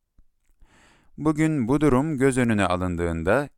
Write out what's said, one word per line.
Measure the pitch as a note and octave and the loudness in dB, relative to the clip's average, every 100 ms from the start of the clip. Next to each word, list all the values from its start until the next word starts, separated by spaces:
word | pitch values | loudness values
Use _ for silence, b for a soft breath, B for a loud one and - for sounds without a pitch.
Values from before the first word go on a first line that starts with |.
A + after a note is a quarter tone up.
| _ _ _ _ _ _ b b b b b - | _ _ _ _ _ _ b b b b b -4
Bugün | D3 D3+ D#3 D#3 A2 | -2 0 0 0 0
bu | C#3+ | 2
durum | D3+ B2 D#3 C#3 | 2 2 0 0
göz | C3+ B2+ | 0 2
önüne | A#2+ G#2 F#2 | 0 0 0
alındığında | F2+ F2+ E2+ E2+ E2+ E2 B2 C#3+ | 0 -2 -2 -2 -2 0 0 -2